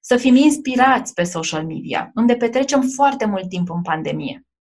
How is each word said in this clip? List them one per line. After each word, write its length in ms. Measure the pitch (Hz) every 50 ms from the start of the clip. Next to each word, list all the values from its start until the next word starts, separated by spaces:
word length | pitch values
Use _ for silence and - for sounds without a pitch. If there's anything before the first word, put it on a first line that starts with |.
să 160 | - - 247
fim 200 | 247 254 262 247
inspirați 800 | 269 294 302 294 - - 262 254 254 254 269 262 226 262 - -
pe 80 | - 175
social 420 | 175 - 165 160 - 160 156 160
media, 460 | 160 156 160 165 170 - - - - -
unde 220 | 233 233 240 240
petrecem 460 | 240 240 233 240 254 269 269 285 269 254
foarte 420 | 254 - - 277 269 254 - 220
mult 240 | 214 202 190 185 185
timp 220 | 185 180 175 175
în 120 | 170 175 175
pandemie. 640 | 165 156 156 156 151 151 151 143 - - - - _ _ _